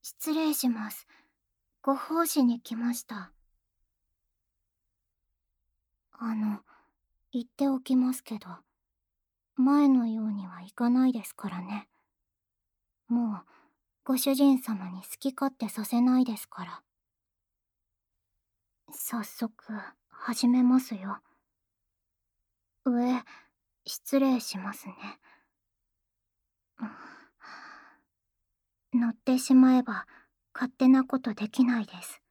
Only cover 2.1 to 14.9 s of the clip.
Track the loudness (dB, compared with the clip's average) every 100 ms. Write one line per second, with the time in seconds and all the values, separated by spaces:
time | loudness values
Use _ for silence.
2.1 | -2 0 2 2 2 -6 -4 -4 -4 -10
3.1 | -14 -14 _ _ _ _ _ _ _ _
4.1 | _ _ _ _ _ _ _ _ _ _
5.1 | _ _ _ _ _ _ _ _ _ _
6.1 | -10 -6 -2 -4 -4 _ _ _ _ _
7.1 | _ _ -8 -8 -2 -2 -2 2 2 2
8.1 | -2 -10 -12 -12 -20 _ _ _ _ _
9.1 | _ _ _ _ 0 4 6 6 4 2
10.1 | -2 -4 -4 -8 -14 -18 -2 2 4 4
11.1 | 0 -8 -10 -10 -8 -8 -10 -12 _ _
12.1 | _ _ _ _ _ _ _ _ _ _
13.1 | -2 -2 -6 _ _ _ _ _ _ -4
14.1 | -2 0 4 4 4 0 -8 -8